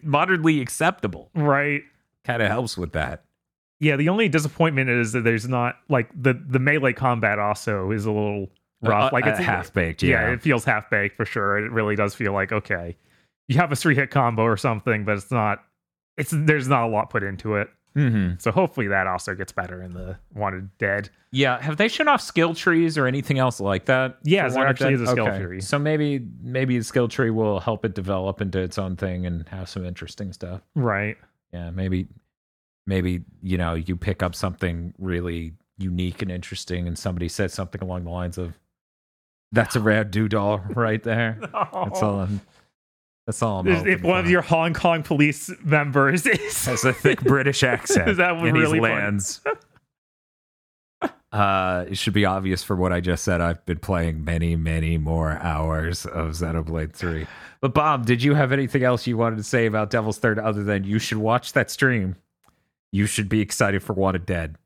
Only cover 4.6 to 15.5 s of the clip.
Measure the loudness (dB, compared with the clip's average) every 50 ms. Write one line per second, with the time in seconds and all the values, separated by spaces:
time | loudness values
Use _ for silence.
4.6 | 2 2 2 0 2 2 2 2 2 0 0 0 2 2 2 2 0 -2 0 0
5.6 | 0 -2 -4 _ _ 0 0 0 0 -2 -8 0 2 2 2 2 -2 -2 0 2
6.6 | 2 2 2 2 2 0 0 2 0 0 2 2 2 0 2 2 0 0 -2 -2
7.6 | -2 -4 -2 -2 0 -2 -2 -2 -2 -2 -2 0 -2 -2 -4 -6 -8 -10 _ _
8.6 | _ _ _ _ 0 2 2 4 2 2 2 2 2 2 0 0 0 0 0 -2
9.6 | -4 -2 _ 0 0 0 0 0 2 2 4 4 2 0 -2 0 0 0 0 2
10.6 | 2 0 0 0 0 0 0 0 0 -2 -2 -4 -6 -4 -2 -2 0 0 0 0
11.6 | -2 -2 -2 0 0 2 2 2 0 0 0 -2 -2 -2 0 0 -2 0 -2 -4
12.6 | -2 -2 -4 -4 -4 -8 -12 _ _ _ _ _ _ _ _ _ _ 0 2 2
13.6 | 2 2 0 0 2 2 2 2 0 2 2 2 2 2 2 2 2 2 2 2
14.6 | 0 -2 -2 0 0 0 0 0 0 -2 -2 -2 -2 -2 -2 0 0 0